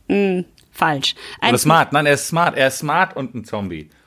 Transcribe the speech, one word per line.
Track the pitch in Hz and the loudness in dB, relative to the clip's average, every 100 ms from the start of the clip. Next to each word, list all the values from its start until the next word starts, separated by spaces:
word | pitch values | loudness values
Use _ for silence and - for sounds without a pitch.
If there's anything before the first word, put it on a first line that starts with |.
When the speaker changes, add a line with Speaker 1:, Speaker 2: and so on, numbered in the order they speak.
| - | -2
Speaker 1:
Mm, | 196 196 180 175 _ _ | 0 0 -2 -6 _ _
falsch. | - 160 139 - - - - | -4 -2 0 -4 -6 -14 -4
Ein | 233 | 0
Speaker 2:
Oder | - | 2
smart, | 151 160 - | 4 4 4
nein, | 143 147 | 2 2
er | |
ist | 143 - | 2 0
smart, | 165 170 139 | 0 0 2
er | 135 | 0
ist | - | 0
smart | 151 160 185 - | -2 0 0 -4
und | 131 | -10
ein | 120 101 | -12 -8
Zombie. | 107 98 80 76 _ | -8 -6 -10 -14 _